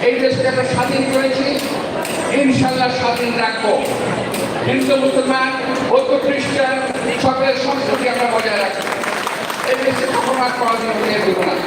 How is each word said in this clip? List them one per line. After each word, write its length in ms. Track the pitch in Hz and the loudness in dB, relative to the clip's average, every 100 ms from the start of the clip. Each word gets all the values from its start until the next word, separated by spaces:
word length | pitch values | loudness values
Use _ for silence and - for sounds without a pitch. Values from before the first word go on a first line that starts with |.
| 247 | 2
এই 80 | 254 | 2
দেশকে 220 | 262 262 262 | 0 2 2
আমরা 140 | 262 - | 0 0
স্বাধীন 300 | 240 254 269 269 | 0 0 0 2
করেছি, 320 | 262 269 262 269 262 - - - - - - - 269 | 2 2 0 0 -2 -2 -4 -4 -6 -4 -4 0 2
ইনশাল্লাহ 480 | 269 247 262 254 247 254 | 4 4 2 2 0 0
স্বাধীন 320 | 247 240 240 226 | 0 0 -2 0
রাখবো। 300 | 226 226 214 - - - - - - - - - 226 | -2 0 0 0 0 -2 -2 -2 -4 -4 -4 -2 0
হিন্দু, 260 | 262 262 269 | 0 2 2
মুসলমান, 460 | 269 262 254 262 254 262 269 254 - | 4 2 2 0 0 -2 -4 -2 2
বৌদ্ধ, 220 | 247 269 285 277 | 2 4 2 2
খ্রিস্টান 520 | 277 269 277 269 269 254 254 247 240 | 0 -2 0 0 0 -2 -4 -2 0
সকলের 320 | 269 262 269 262 262 | 0 2 0 0 0
সংস্কৃতি 400 | 269 208 220 254 | -2 0 0 0
আমরা 140 | 240 240 | 0 0
বজায় 260 | 226 220 208 | 0 0 -2
রাখবো। 200 | 196 196 - 196 - - - - - - - | -2 -4 -4 -4 -4 -4 -4 -6 -6 -4 -2
এই 60 | 262 262 | 0 0
দেশে 200 | 254 262 240 | 0 0 0
কখনো 260 | 240 262 247 | 0 0 0
আর 80 | 247 | 0
পরাধীন 300 | 240 233 226 214 | 0 0 -2 -2
হতে 220 | 208 214 196 | 0 0 0
দেবো 180 | 180 175 | 0 0
না। 60 | 175 | -2